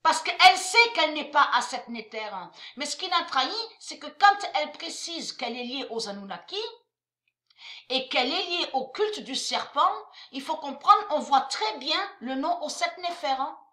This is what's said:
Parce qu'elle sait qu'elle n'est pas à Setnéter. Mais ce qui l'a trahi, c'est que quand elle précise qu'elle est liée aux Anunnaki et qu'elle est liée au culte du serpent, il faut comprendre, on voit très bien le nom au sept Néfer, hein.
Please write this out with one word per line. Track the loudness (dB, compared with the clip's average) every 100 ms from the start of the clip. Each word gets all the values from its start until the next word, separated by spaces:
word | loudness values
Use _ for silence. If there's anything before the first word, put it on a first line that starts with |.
Parce | 2 0
qu'elle | -2 8 8 8
sait | 4 6 6
qu'elle | 4 2
n'est | 0 0
pas | 4 4
à | 4
Setnéter. | 0 -8 -8 -12 -8 -10 -8 -10 -12 -16 -18 -10
Mais | -8
ce | -6
qui | 0
l'a | 0
trahi, | 2 0 0 -4 -10 -14
c'est | -16 -14
que | -14
quand | 6 6 6 -2 -2
elle | -2
précise | -6 -10 -10 -8 -8 -8
qu'elle | -6 -6 -6
est |
liée | -6 -6 -6
aux | -6 -6
Anunnaki | -8 -10 -12 -8 -8 -8 -12 _ _ _ _ _ _ _ _ -20 -20 _
et | -4 -2
qu'elle | 0 0
est | -2 -4
liée | -4 -2
au | -4 -4
culte | -2 -2 -2
du | -8
serpent, | -6 -4 -4 -2 2 2 2 -10 -20 -14
il | -12
faut | -6 -6
comprendre, | -6 -2 4 4 4
on | -2
voit | 4 2
très | 2 -4 -4 -4
bien | -2 -2 -2 -8
le | -6 -4
nom | -2 -2
au | -4
sept | -4 -4 -4
Néfer, | -8 -4 -2 -2
hein. | -2 -8 _